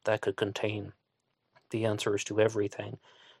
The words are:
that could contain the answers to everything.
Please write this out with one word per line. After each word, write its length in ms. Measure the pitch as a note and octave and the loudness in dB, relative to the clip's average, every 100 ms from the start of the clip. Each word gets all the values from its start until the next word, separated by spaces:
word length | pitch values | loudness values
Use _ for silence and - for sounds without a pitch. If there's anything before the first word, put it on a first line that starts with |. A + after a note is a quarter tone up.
| - | 0
that 160 | A2 | 0
could 160 | - G2+ | 0 0
contain 560 | G2+ - G#2+ G2+ G2+ - _ _ _ _ _ _ _ | -2 0 -2 -2 -8 -14 _ _ _ _ _ _ _
the 160 | A2+ A2 | -2 0
answers 380 | G#2 - G2+ | 0 0 0
to 160 | - G#2+ | 0 4
everything. 580 | G#2+ G#2+ G2+ - G#2+ - - - - - | 4 4 -2 -4 -10 -10 -16 -20 -20 -12